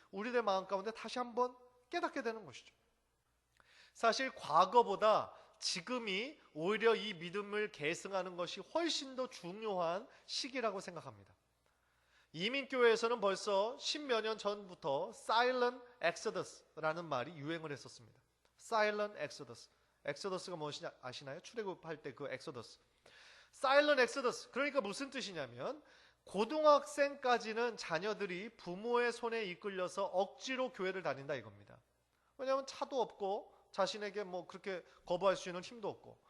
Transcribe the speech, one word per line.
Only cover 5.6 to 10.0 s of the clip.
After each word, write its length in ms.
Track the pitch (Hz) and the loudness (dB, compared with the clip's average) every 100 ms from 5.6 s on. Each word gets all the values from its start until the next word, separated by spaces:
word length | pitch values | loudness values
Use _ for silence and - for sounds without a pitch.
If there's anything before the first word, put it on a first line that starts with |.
| - 185 170 247 226 185 262 302 - | -4 -4 -4 -4 -2 -2 -4 -8 -14
오히려 420 | 151 175 214 226 208 | -4 0 4 4 4
이 180 | 208 | 0
믿음을 580 | 175 170 196 202 208 208 | -6 -6 -6 -4 -4 -4
계승하는 640 | - 147 170 190 190 185 175 | -2 -2 -2 -2 -4 -2 -4
것이 240 | 170 202 - | -6 -8 -4
훨씬 420 | 320 339 - 269 254 | 0 0 -2 -4 -6
더 120 | 247 | -6
중요한 800 | - 170 202 220 185 165 185 | -6 -10 -6 -2 0 0 -2